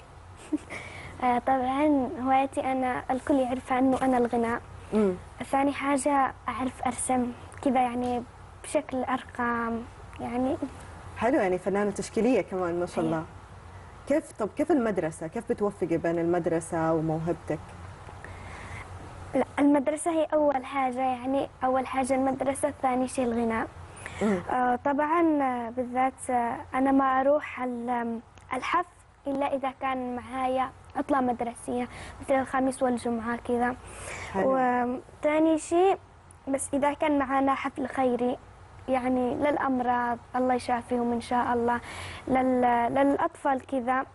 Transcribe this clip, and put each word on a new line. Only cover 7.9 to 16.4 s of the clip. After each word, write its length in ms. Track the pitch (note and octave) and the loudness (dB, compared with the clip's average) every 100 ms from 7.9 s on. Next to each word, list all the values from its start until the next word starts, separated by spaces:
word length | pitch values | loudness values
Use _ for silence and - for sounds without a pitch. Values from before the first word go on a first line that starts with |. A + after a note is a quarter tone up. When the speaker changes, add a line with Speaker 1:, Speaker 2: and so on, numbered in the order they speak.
| A#3+ B3 B3 B3 - - - | 0 -2 -2 -6 -14 -20 -16
Speaker 1:
بشكل 400 | - D4+ C#4 C4 | -4 -4 -2 -4
أرقام 800 | B3 B3+ - - A#3+ A#3 A3+ A#3 A#3+ - - - | -2 -4 -4 -4 -2 -2 -2 -4 -8 -16 -16 -10
يعني. 380 | B3 A#3+ C4 E4 C4+ - - - - - | -6 -2 -2 -2 -6 -8 -16 -16 -14 -2
Speaker 2:
حلو، 220 | A3+ D4 | 2 4
يعني 180 | F#3+ F3+ | 2 0
فنانة 340 | G3+ G3 G#3 | 0 0 0
تشكيلية 500 | G3 - A#3 A3+ A3+ | -2 -2 0 4 4
كمان 380 | E3 F#3 F3 F3 | 2 -2 -2 -2
ما 60 | F3 | -2
شاء 200 | - D#3+ | -2 0
Speaker 1:
أيوة. 120 | D#3+ | -2
Speaker 2:
الله. 80 | E3 - - - - - - - - | -4 -14 -18 -18 -18 -18 -18 -14 0
كيف، 240 | D4+ - - | 0 0 -6
طب 100 | G#3 - | -4 -2
كيف 140 | D#4 | 2
المدرسة؟ 560 | D4+ A3+ F#3 D#3+ - D#3+ | 4 4 0 -2 -4 -6
كيف 160 | A#3 - | -6 -4
بتوفقي 480 | A#3 G#3 - E3+ E3 | 0 0 0 0 2
بين 220 | E3+ E3+ | 2 2
المدرسة 760 | E3+ F3 | 2 2